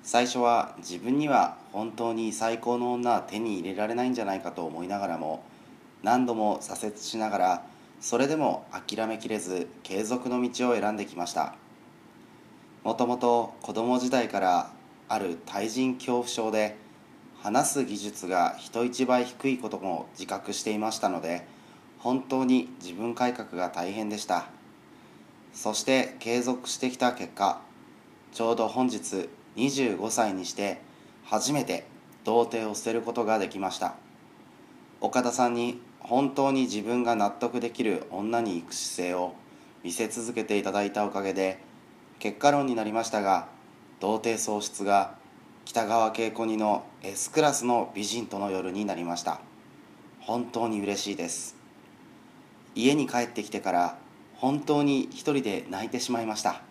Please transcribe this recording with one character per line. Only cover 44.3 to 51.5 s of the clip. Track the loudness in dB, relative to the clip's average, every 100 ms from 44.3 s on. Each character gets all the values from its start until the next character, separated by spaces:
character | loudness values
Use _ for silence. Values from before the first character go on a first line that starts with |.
| 0
喪 | -2 -2
失 | -4 -4
が | 4 4 4 -6 -20 -20 -20 -20
北 | -4 -2 2
川 | 4 2
景 | 2 -4
子 | -2
似 | -2 2
の | 2 0 -2 -12
S | -10 -6 0
ク | 4
ラ | 4
ス | 4
の | 2 2 2
美 | -4
人 | -4 -4 -6
と | -4
の | -2
夜 | -2 -4
に | -4
な | -2
り | -4
ま | -4 -4
し |
た。 | -4 -6 -8 -20 -20 -20 -20 -20 -20 -14
本 | -4 -2
当 | -2 -2 0
に | 0
嬉 | 0 -2
し | -4
い | -4
で | -4
す。 | -6 -8